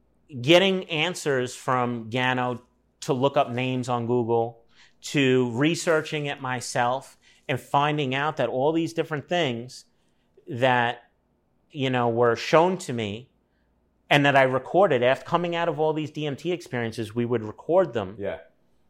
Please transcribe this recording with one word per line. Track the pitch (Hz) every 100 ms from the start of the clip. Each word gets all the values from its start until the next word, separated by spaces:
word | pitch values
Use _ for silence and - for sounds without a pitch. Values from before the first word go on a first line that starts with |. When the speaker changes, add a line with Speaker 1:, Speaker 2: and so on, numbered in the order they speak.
| _ _ _ 139
Speaker 1:
getting | 123 175 196 185 180
answers | 160 165 180 156 131 123 -
from | - 127 123 120 110
Gano | 127 127 127 127 120 - _ _ -
to | -
look | 135 139 143
up | 135
names | 120 127 127 123
on | 120 117
Google, | 123 117 117 117 - _ _ - _
to | - 151 131 127 123
researching | 113 151 165 - 156 156 156 147
it | 139
myself | 131 127 - 135 120 131 - _ _ _ -
and | 127
finding | - 143 147 151 135
out | 131 151 139
that | 120
all | 123 143
these | 165 160
different | 165 156 151 -
things | 180 151 117 123 - - _ _ _ _ _ -
that, | 127 127 123 120 120 _ _ _ _ _ _ _
you | 147 131
know, | 127 120
were | 117 120 113
shown | - 160 175 185
to | -
me | 120 107 107 135 _ _ _ _ _ _ _ -
and | 143 143
that | 135
I |
recorded | 131 131 131 170 196 127
after | 120 131 -
coming | 175 175 170
out | 170
of | 147
all | 156
these | 156 147
D | 151 151
M | 135
T | 170
experiences, | 175 - 123 117 107 107 113
we | 117
would | 120
record | 107 - - 175 180
them. | 123 95 104
Speaker 2:
Yeah. | 98 82 - _ _ _ _